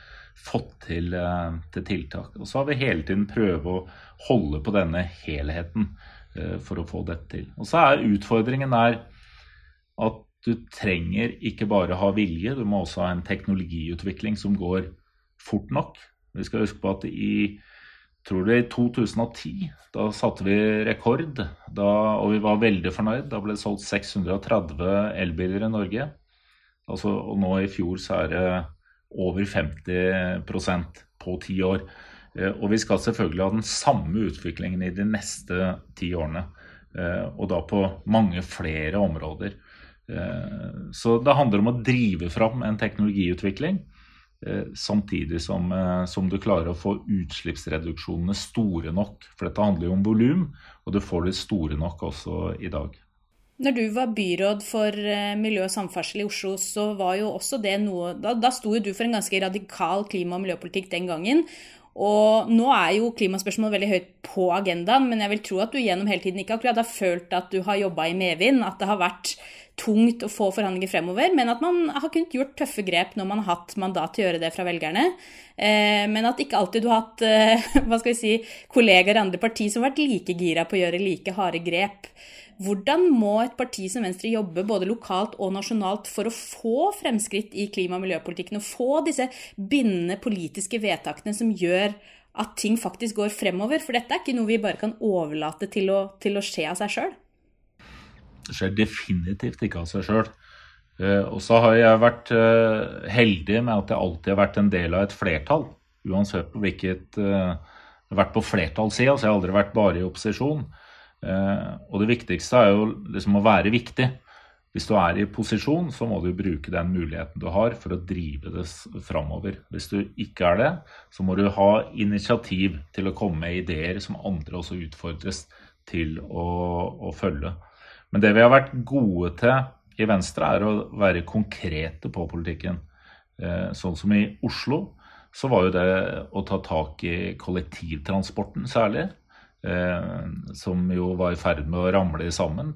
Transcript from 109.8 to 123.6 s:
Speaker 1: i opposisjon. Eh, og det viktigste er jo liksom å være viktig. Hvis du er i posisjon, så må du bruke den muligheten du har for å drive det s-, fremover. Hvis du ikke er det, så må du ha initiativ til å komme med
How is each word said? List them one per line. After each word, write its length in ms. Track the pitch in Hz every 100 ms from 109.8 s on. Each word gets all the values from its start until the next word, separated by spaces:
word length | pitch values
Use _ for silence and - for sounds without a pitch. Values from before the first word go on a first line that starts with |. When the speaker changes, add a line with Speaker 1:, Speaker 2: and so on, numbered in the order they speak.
| 101 82
Speaker 1:
i 60 | 92
opposisjon. 580 | - 110 104 135 151 - - - - - -
Eh, 500 | - 95 98 101 90 90 -
og 100 | 98
det 80 | 107
viktigste 440 | 120 - 90 - 123
er 160 | 104
jo 160 | 101 107 123 -
liksom 280 | 98 98 101
å 60 | 107
være 280 | 98 92 120
viktig. 340 | - - 127 131 _ - - _ _ 107
Hvis 100 | -
du 80 | 104
er 180 | 87 90
i 60 | 101
posisjon, 640 | - 107 107 - 160 170
så 160 | - 117
må 140 | 98
du 60 | 87 87
bruke 340 | 98 78 73
den 220 | 87 85 90
muligheten 460 | 80 82 80 -
du 80 | 85
har 240 | 92 113 117
for 200 | - 85
å 60 |
drive 520 | 87 87 80 69 73 87
det 100 | 87
s-, 220 | - - -
fremover. 560 | - 78 76 80 - - - -
Hvis 140 | -
du 80 | 101 98 -
ikke 320 | 104 - 87
er 80 | 92
det, 120 | 139 175 - - -
så 140 | - 92
må 80 | 92
du 140 | 101
ha 200 | 98 98 107 - -
initiativ 840 | 104 104 - 120 - 92 95 78 - -
til 140 | 95
å 60 | 95
komme 260 | 104 80
med 200 | 82 90